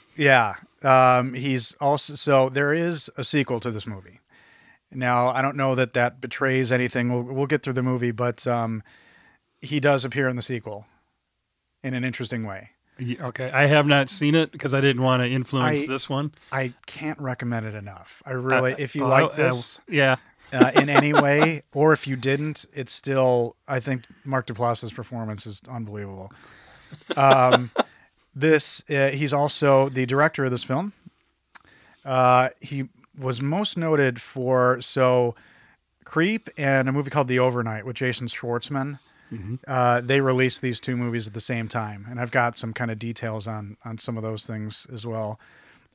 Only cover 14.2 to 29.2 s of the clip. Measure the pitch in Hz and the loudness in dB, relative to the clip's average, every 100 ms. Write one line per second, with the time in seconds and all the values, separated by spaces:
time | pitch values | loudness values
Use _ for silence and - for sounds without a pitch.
14.2 | 143 160 156 151 135 135 139 123 131 127 | 2 2 0 -4 -2 2 2 2 2 2
15.2 | 123 131 120 135 151 147 143 131 - 135 | 0 -2 -2 0 0 0 -2 -4 -4 -4
16.2 | 151 _ - 135 131 - - - 156 151 | -6 _ -8 -4 -4 -8 -18 -10 -10 -8
17.2 | 135 123 120 117 110 107 101 92 - - | -8 -6 -6 -6 -6 -12 -14 -18 -20 -18
18.2 | 139 127 127 127 127 147 135 147 131 131 | -8 -6 0 2 2 -2 -6 -2 4 4
19.2 | 156 151 135 123 - - - 151 135 127 | 4 2 0 0 -4 -8 -4 2 2 2
20.2 | _ _ - 127 127 165 143 143 147 151 | _ _ -6 2 4 4 4 2 4 4
21.2 | 143 147 160 151 - 139 156 151 135 127 | 4 4 2 0 -6 2 4 4 0 -4
22.2 | 131 143 151 143 - 143 123 - 139 135 | 0 0 -2 -8 -12 -10 -6 -6 -2 2
23.2 | 131 123 117 - - 131 139 127 - - | 2 2 0 -6 -6 -6 -4 -6 -8 -16
24.2 | 135 131 120 110 120 117 113 - 110 117 | -6 -4 -4 -2 -2 -2 -6 -12 -12 -10
25.2 | 110 104 110 101 - 123 104 104 98 95 | -8 -10 -10 -14 -12 -12 -10 -10 -12 -12
26.2 | 95 - - - - - - 156 - - | -16 -20 -20 -20 -20 -20 -20 -20 -6 4
27.2 | 135 135 127 123 120 - - _ _ _ | 6 8 8 4 2 -4 -6 _ _ _
28.2 | _ 135 156 151 - - - 143 135 139 | _ 0 4 4 4 -2 -2 0 2 0